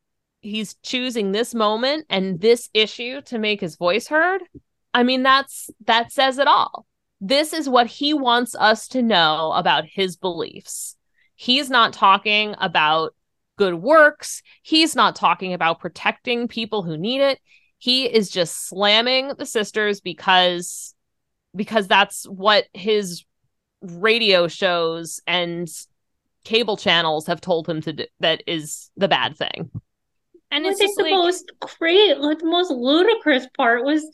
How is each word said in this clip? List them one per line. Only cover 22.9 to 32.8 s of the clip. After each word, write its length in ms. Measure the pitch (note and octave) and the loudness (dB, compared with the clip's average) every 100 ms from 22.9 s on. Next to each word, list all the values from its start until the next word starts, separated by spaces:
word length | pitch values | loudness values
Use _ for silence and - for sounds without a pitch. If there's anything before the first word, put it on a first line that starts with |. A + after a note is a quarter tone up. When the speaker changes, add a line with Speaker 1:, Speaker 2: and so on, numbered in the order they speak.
| G#3+ G3 E3+ - _ _ _ _ _ | 0 -2 -8 -14 _ _ _ _ _
Speaker 1:
radio 680 | F#3+ E3+ G#3 A3 A3 F#3 E3+ | -16 -2 2 2 4 4 2
shows 720 | - F#3+ F3 E3 E3 E3 - - | 0 -2 0 -2 -4 -8 -12 -4
and 400 | F3 F3 E3+ E3+ - - _ _ _ _ _ | -2 -2 -4 -8 -12 -18 _ _ _ _ _
cable 320 | - A3+ A3+ G3+ | -2 0 0 -2
channels 520 | - E3+ E3 D#3 D#3+ | 2 2 2 -2 -4
have 120 | F3 | -6
told 300 | - E3+ D#3+ | -2 -2 -2
him 120 | D#3 | -6
to 120 | D#3 | -6
do, 120 | D3 - - | -8 -10 -4
that 220 | E3 D#3+ - | -2 -2 -4
is 420 | E3+ D3+ - - - | -6 -8 -14 -16 -4
the 100 | F#3+ | 0
bad 300 | D3+ A#2+ D3 | 0 -2 -4
thing. 320 | - - - - - _ _ _ _ _ - | -8 -8 -12 -14 -18 _ _ _ _ _ -8
Speaker 2:
And 160 | C#4 F4 | -4 -2
Speaker 3:
I 40 | |
Speaker 2:
it's 100 | G4 | 0
Speaker 3:
think 100 | G4+ | 0
Speaker 2:
just 80 | G4+ | 0
Speaker 3:
the 60 | |
Speaker 2:
like 80 | F4 | 0
Speaker 3:
most 400 | F#4+ F4 F4+ - - | 2 2 -2 -8 -14
cra-, 560 | - - E4 F4 G#4 C#4 | -14 -4 2 6 6 4
like, 220 | D4 D#4 | 0 -2
the 60 | D#4+ | 0
most 260 | E4+ F4+ | 0 -2
ludicrous 760 | C4 | -2